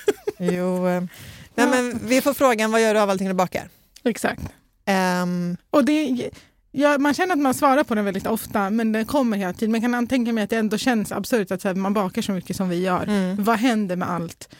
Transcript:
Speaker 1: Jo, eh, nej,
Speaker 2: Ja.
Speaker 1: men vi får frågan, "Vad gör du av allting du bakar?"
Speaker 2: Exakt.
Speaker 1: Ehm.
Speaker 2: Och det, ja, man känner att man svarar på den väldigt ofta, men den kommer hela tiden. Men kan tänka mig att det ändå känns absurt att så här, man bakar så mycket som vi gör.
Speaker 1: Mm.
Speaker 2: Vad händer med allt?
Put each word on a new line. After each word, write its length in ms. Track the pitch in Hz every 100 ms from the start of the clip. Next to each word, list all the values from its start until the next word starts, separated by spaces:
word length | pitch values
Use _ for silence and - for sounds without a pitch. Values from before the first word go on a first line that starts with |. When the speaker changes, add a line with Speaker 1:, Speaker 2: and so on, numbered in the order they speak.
| - - - -
Speaker 1:
Jo, 460 | 180 180 180 180 180
eh, 140 | 180
nej, 80 | 180 - - - - -
Speaker 2:
Ja. 120 | 247
Speaker 1:
men 320 | 254 247 233 208
vi 140 | 254
får 120 | 285
frågan, 380 | 262 269 220 220
"Vad 100 | 226
gör 120 | 226
du 60 | 214
av 100 | 202
allting 180 | 190 190
du 60 |
bakar?" 360 | 190 180 - - _ _ -
Speaker 2:
Exakt. 380 | 240 - - - - - _ _ -
Speaker 1:
Ehm. 720 | 190 185 180 180 180 175 175 -
Speaker 2:
Och 160 | 302 254
det, 440 | 302 311 247 - - - _ _
ja, 260 | - 294 285
man 160 | 285
känner 200 | 285 370
att 60 | 320
man 140 | 277
svarar 300 | 254 285 262
på 120 | 311 220
den 100 | 202
väldigt 220 | 190 -
ofta, 420 | 226 - 220 196
men 220 | 226 226
den 140 | 220 220
kommer 320 | 294 247 202
hela 160 | 185
tiden. 180 | 180 220
Men 100 | 226
kan 260 | 240 240 240
tänka 260 | 262 233
mig 100 | 226
att 60 | 202
det 80 | 226
ändå 200 | 220 208
känns 340 | 262 226 190
absurt 400 | - 196 240 190
att 100 | 185
så 60 | 202
här, 80 | 185
man 180 | 196
bakar 280 | 208 185 233
så 100 | 208
mycket 240 | 185 - -
som 140 | 185
vi 100 | 175
gör. 220 | 185 180
Speaker 1:
Mm. 400 | - 208 185 196
Speaker 2:
Vad 140 | 202 220
händer 380 | 254 220 196 180
med 140 | 175
allt? 380 | 175 165 - - -